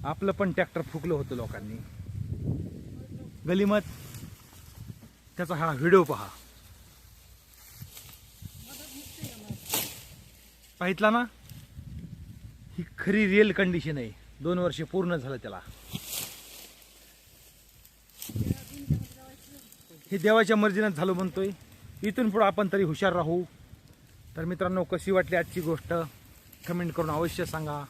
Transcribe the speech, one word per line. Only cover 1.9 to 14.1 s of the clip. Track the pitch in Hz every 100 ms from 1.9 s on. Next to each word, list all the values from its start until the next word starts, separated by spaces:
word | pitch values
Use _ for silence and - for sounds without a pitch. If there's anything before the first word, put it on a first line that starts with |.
| - - - - - - - - - - - - - - - 151
गलिमत, | 185 202 208 - - - - - - - - - - - - - - - -
त्याचा | 170 165
हा | 160
व्हिडिओ | 139 160 190
पहा. | 160 120 101 - - - - - - - - - - - - - - - - - - - - - - - 226 277 294 262 - - 285 226 208 202 - - - - - - - - - - - -
पाहितला | 180 190 214
ना? | 233 240 - - - - - - - - - - - - - - -
ही | 170 -
खरी | - 202 208
रिअल | 202 214
कंडिशन | 185 190 170 160 147
आहे. | 113